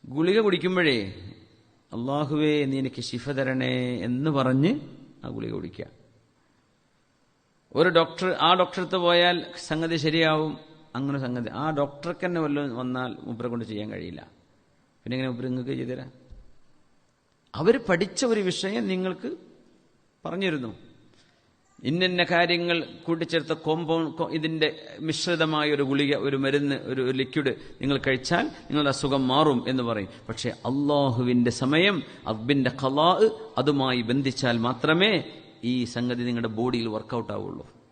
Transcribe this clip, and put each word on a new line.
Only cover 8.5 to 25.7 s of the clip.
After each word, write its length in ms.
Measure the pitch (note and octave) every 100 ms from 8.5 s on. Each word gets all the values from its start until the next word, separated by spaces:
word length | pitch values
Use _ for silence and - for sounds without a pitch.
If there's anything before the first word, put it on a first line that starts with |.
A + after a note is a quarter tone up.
ഡോക്ടർ 280 | F#3 F3+ -
അടുത്ത് 140 | F3 F#3
പോയാൽ 500 | F3 F3 F3 F3 - -
സംഗതി 380 | - D#3 E3 E3
ശരിയാവും, 640 | D3+ E3 D#3+ D#3 D#3 - - - - B2
അങ്ങനെ 240 | C#3 C#3
സംഗതി. 300 | C3 B2 A#2
ആ 160 | A2 D#3
ഡോക്ടർക്ക് 560 | D3 C#3+ - E3 F3 F#3
തന്നെ 160 | F3
വല്ലതും 360 | D#3 C#3+ C#3+ A#2
വന്നാൽ 400 | B2+ B2+ B2+ -
മൂപ്പരെ 240 | - A#2 A#2+
കൊണ്ട് 180 | A#2+ G#2+
ചെയ്യാൻ 260 | G#2+ G#2+
കഴിയില്ല. 360 | G2 F2 E2 - _ _ _ _ _ _ _
പിന്നെ 120 | - B2+
എങ്ങനെ 140 | C3
മൂപ്പര് 180 | A#2+ B2+
നിങ്ങൾക്ക് 220 | B2+ B2+
ചെയ്തു 200 | C3 B2
തരാം? 320 | B2+ B2+ - - - - - - - _ _ _ _ _ _ _ -
അവര് 240 | E3 B3+ -
പഠിച്ച 360 | G3 A3+ - B3+
ഒരു 140 | A3
വിഷയം 480 | F#3 F3 F#3+ A3+ G3+
നിങ്ങൾക്ക് 480 | F#3 F#3 F#3 B3 F#4 - - _ _ _ _ _ _ E3+
പറഞ്ഞിരുന്നു. 500 | E3+ F#3+ D3+ A#2+ F#2+ - - - _ _ _ _ _ _ -
"ഇന്നിന്ന 420 | B2 E3 F#3 F3+ E3+
കാര്യങ്ങൾ 540 | F3 E3+ F3 F3 E3+ C3+ -
കൂട്ടിച്ചേർത്ത 500 | - E3 E3 E3 C#3
കോമ്പൗണ്ട്, 640 | D#3 D#3 D#3+ D#3+ E3 D#3+ -
കൊ-, 140 | E3
ഇതിന്റെ 640 | D#3+ D#3+ D#3+ D3+ - - -
മിശ്രിതമായ 720 | D#3+ D#3 F3+ E3+ D#3 D#3 D3+